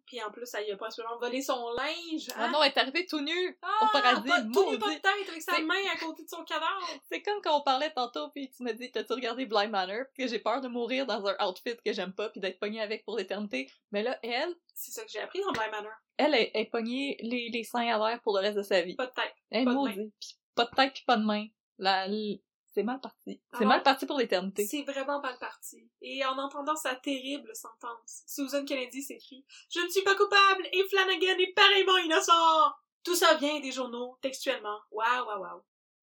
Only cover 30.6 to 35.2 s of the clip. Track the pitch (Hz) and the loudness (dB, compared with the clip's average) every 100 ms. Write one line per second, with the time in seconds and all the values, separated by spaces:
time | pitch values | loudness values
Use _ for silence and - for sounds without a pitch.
30.6 | 311 370 381 392 381 359 370 370 370 - | 2 0 2 2 2 2 2 2 2 6
31.6 | 392 392 370 359 330 330 339 339 330 320 | 6 8 6 4 4 2 6 6 8 6
32.6 | 294 - _ _ - 349 339 311 285 302 | 4 2 _ _ -4 4 6 6 4 -2
33.6 | 262 254 247 240 247 254 269 - 269 254 | -4 -6 -6 -6 -8 -6 -6 -4 -4 -4
34.6 | 208 208 - 214 226 254 | -4 -8 -8 -2 0 0